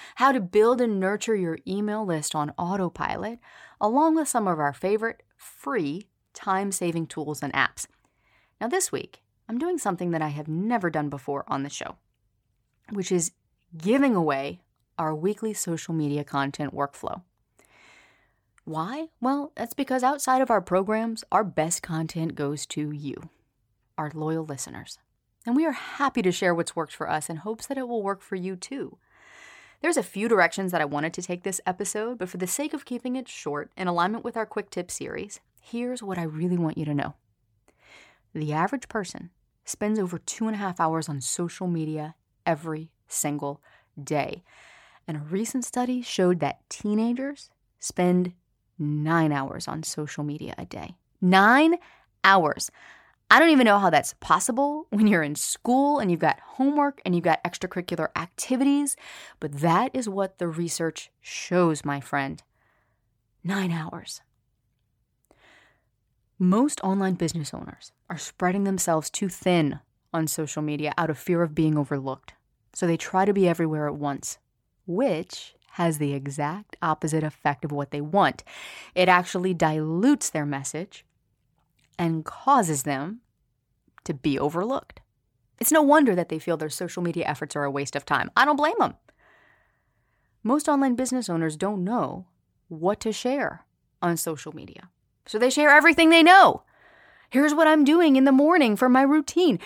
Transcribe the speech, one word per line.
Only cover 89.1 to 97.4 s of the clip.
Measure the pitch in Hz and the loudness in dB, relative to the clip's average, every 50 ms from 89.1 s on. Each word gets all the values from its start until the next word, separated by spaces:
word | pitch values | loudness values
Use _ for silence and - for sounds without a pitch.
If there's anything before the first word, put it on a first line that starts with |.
| _ _ _ _ _ _ _ _ _ _ _ _ _ _ _ _ _ _ _ _ _ _ _ _ _ _ | _ _ _ _ _ _ _ _ _ _ _ _ _ _ _ _ _ _ _ _ _ _ _ _ _ _
Most | - 220 269 302 - 320 | -2 0 0 2 2 2
online | 285 277 277 262 240 | 2 2 4 2 2
business | 226 262 247 254 254 226 - | 0 -2 -2 -2 -4 -2 -2
owners | 170 165 165 160 156 | -2 0 0 -2 -2
don't | 151 190 202 208 185 175 | -2 -4 -4 -2 -2 -2
know | 196 240 233 151 - - 185 180 _ _ _ _ _ _ _ _ - | -2 -2 -2 -2 -4 -6 -10 -14 _ _ _ _ _ _ _ _ -16
what | 170 156 165 190 214 - | -8 -2 0 0 0 0
to | - 226 | -2 -6
share | 202 - - 247 277 285 214 - - - _ _ _ _ _ _ _ - | -6 -4 -2 -2 -2 -2 -2 -4 -6 -10 _ _ _ _ _ _ _ -4
on | 175 175 170 165 | -2 -2 0 -2
social | - 170 156 - - 156 - | -4 -6 -8 -10 -10 -16 -16
media. | - - - - - - - _ _ _ _ _ _ _ | -16 -18 -18 -20 -20 -20 -20 _ _ _ _ _ _ _
So | - - 214 | -6 -2 2
they | 247 262 | 2 2
share | 262 294 302 294 | 4 6 8 10
everything | 285 302 294 339 294 330 330 320 | 10 10 10 8 8 8 8 8
they | 330 330 | 8 10
know. | 311 339 370 392 339 180 - - _ _ _ _ _ _ _ _ _ _ _ _ _ - | 10 10 10 10 10 8 6 2 _ _ _ _ _ _ _ _ _ _ _ _ _ -2
Here's | - 262 | 2 4